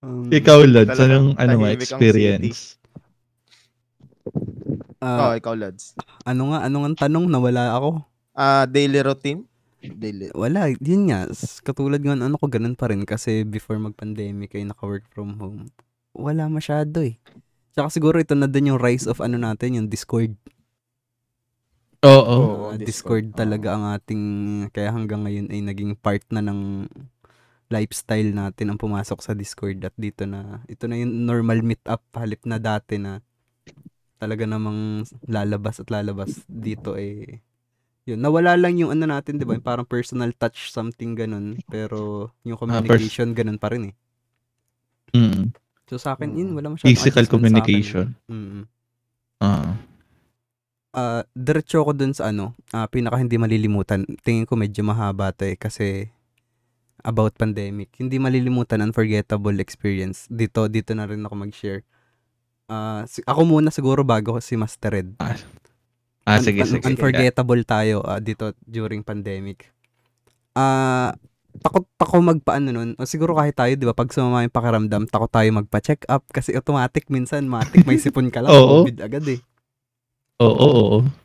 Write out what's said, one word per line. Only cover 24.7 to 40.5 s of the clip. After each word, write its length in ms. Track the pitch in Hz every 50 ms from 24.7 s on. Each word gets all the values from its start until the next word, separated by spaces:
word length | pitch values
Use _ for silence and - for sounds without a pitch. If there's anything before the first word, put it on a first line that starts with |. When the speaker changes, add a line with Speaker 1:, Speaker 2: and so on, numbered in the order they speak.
| _ 104 104 104
Speaker 1:
hanggang 320 | 117 117 110 107 104 104 104
ngayon 240 | 101 104 101 101
ay 160 | - 98 104 101
naging 320 | 101 98 98 101 104 101
part 320 | - _ 107 101 101 _ _
na 140 | 113 110 104
ng 480 | 104 101 101 98 98 98 98 101 - - - 135 131 _ _ _ _ _ _ _ _ _ _ _ _
lifestyle 640 | 117 110 107 107 - - - - 110 107 107 107 101
natin 400 | 101 98 98 95 - 110 104 104
ang 40 | 107
pumasok 380 | - 107 104 98 98 - 101 -
sa 100 | - -
Discord 480 | 110 101 101 - - - - 101 98 95
at 140 | 90 92 _
dito 320 | - 107 104 - - 101
na, 320 | 98 98 98 98 101 104 113 117
ito 240 | - 113 _ - 117
na 80 | 117 117
yung 240 | 120 123 117 117 120
normal 400 | 117 120 117 113 117 113 113 113
meetup 400 | 117 117 - _ - 117 113 _ _
halip 320 | _ 117 117 110 104 - _
na 160 | 117 113 113
dati 400 | 110 110 107 104 - _ 107 104
na 240 | 101 98 98 98 _ _ _ _ _ _ _ _ _ - - _ - - _ _ _ _ _ _
talaga 240 | - 107 110 107 113
namang 640 | 107 107 110 110 107 107 107 107 107 107 107 110 - - - -
lalabas 560 | - 113 104 101 104 104 101 101 107 107 -
at 80 | 117
lalabas 560 | - 113 104 104 104 101 98 95 95 - - -
dito 540 | _ - 117 110 107 107 104 - 107 101 101
eh. 400 | 101 101 101 107 107 - - 113 _ _ _ _ _ _ _ _ _ _ _ _ _
Yun, 160 | - 113 107
nawala 380 | 123 147 156 165 170 175 175
lang 180 | 175 180 175 175
yung 140 | 175 170 151
ano 140 | 156 156 160
natin, 320 | 156 147 139 143 - 147
di 80 | 147 139
ba? 80 | 120 113
Yung 100 | 113 120
parang 220 | 127 120 120 123
personal 480 | _ - 123 120 - - 127 123 120 120
touch, 400 | _ - 117